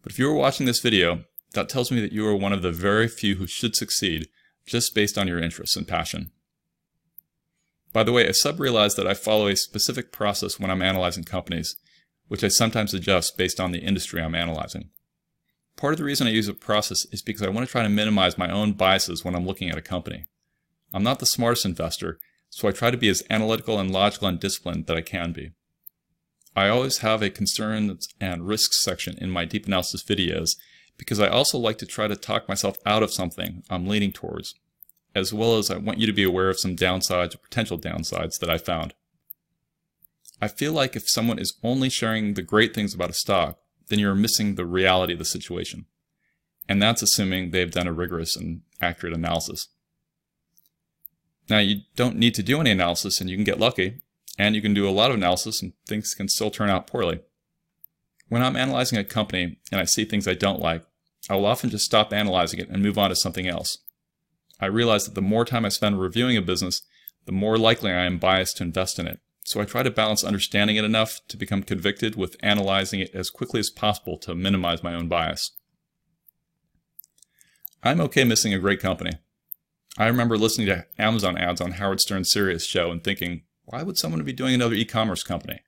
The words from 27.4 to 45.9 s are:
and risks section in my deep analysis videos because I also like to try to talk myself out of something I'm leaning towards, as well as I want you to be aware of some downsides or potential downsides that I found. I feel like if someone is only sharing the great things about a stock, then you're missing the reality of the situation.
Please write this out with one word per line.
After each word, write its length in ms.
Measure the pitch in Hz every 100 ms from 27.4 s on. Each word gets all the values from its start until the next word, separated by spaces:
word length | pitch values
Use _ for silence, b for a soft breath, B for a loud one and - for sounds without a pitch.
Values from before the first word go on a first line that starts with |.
| 101 - 107 110 104 90 - _
and 280 | 95 87 87
risks 360 | 107 - -
section 340 | - 87 - -
in 120 | 92
my 140 | 90
deep 220 | 85 104 101
analysis 360 | 95 - -
videos 540 | - 98 87 80 82 - B B B -
because 240 | - 107
I 80 | 104
also 300 | 123 143 135
like 180 | 113 107
to 80 | -
try 220 | - 107
to 80 | 101
talk 320 | - 107 -
myself 280 | 98 98 - 107
out 160 | 107
of 100 | 107
something 500 | - 90 - 87 85 -
I'm 180 | 92 90
leaning 260 | 104 101
towards, 420 | - - 80 - - _ _ - _ _
as 180 | 98 95
well 260 | 107 113 113
as 120 | 98
I 60 | 92
want 220 | 101 -
you 80 | 110
to 60 |
be 120 | 101
aware 240 | 95 92 95
of 100 | 92
some 160 | 95
downsides 600 | 85 92 92 - 90 87
or 40 | -
potential 400 | _ - 110 85
downsides 600 | 80 80 82 85 85 -
that 80 | 85
I 80 | 82
found. 380 | - 82 82 - _ _ _ - _ _ _ _ _ _ _ _ - _
I 80 | 107
feel 240 | - 147
like 240 | 156 131 110
if 120 | -
someone 300 | - 113 110
is 200 | 98 -
only 280 | 117 131 131
sharing 420 | - 113 110 104
the 100 | 98
great 300 | 87 107 113
things 200 | 110 101
about 160 | 87 87
a 20 |
stock, 460 | - - 95 76 - _ _ -
then 100 | 107
you're 160 | 101
missing 400 | 98 110 - 107
the 100 | 95
reality 480 | 87 92 92 92 90
of 60 | 85
the 60 | -
situation. 580 | - - 87 85 - -